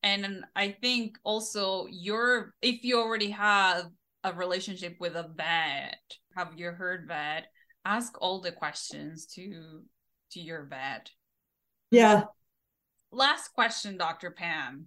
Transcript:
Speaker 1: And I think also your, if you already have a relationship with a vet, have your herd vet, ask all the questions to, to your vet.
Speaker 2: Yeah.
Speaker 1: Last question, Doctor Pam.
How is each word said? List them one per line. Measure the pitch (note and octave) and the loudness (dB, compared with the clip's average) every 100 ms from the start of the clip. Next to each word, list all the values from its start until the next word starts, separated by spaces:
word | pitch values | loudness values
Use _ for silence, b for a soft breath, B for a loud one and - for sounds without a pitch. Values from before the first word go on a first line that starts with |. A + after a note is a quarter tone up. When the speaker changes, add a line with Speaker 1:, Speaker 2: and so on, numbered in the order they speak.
Speaker 1:
And | G3+ G3+ G3 G3 - - | 2 0 -2 -6 -8 -4
I | G3+ G3+ | -4 -2
think | B3 B3 A3 - - | -2 -2 -4 -6 -4
also | G#3+ G#3+ G#3 G3 F#3+ - | -4 -4 -2 -2 -2 -4
your, | F#3 F3 G#3+ A#3+ B3 G#3 _ | -10 -4 0 2 2 0 _
if | B3 A#3+ A#3+ | 0 0 2
you | A#3+ | 2
already | A3+ A3 G#3 | 2 0 -2
have | G3+ G#3 G3+ F#3+ F3 F3 - _ _ | 2 4 6 6 4 -2 -14 _ _
a | F#3+ | -6
relationship | F3 F3+ F#3 F#3+ F#3 F3+ F3 | -2 -2 -2 -4 -8 -10 -6
with | F3 E3 | -4 -4
a | E3 D#3+ | -8 -6
vet, | D#3+ E3 D#3 C#3 C#3 - _ - _ | 0 2 2 -2 -6 -12 _ -20 _
have | - E3+ D#3+ | -8 -8 -6
your | F3 | -10
herd | F3 F3+ F#3 D#3 | -6 -6 -6 -6
vet, | D#3+ D3 D#3 - b b b | -6 -4 -6 -8 b b b
ask | F#3 G#3+ A#3+ - | -2 -2 -2 -4
all | F3+ F#3+ | -2 -2
the | F3+ | -4
questions | E3+ D3+ D3 - D3 D3 D#3+ - | -6 -6 -6 -10 -10 -10 -12 -16
to, | - F#3 E3+ D#3+ D#3 - _ _ _ _ | -14 -14 -14 -16 -20 -20 _ _ _ _
to | F3 | -16
your | E3 E3 | -12 -10
vet. | C#3+ C3+ C3+ A#2 - _ _ _ _ _ _ _ _ | -10 -8 -6 -8 -12 _ _ _ _ _ _ _ _
Speaker 2:
Yeah. | A#3+ A3 G#3 - - _ _ _ _ _ _ _ | 8 10 8 6 -8 _ _ _ _ _ _ _
Speaker 1:
Last | A#3 C4+ E4 - | 2 2 2 -4
question, | - A3+ A3 G#3 F#3 | 0 0 0 -8 -2
Doctor | E3 D#3+ F3+ | -2 -2 -10
Pam. | E3 E3+ D#3 C3 C3+ | -8 -4 -4 -6 -10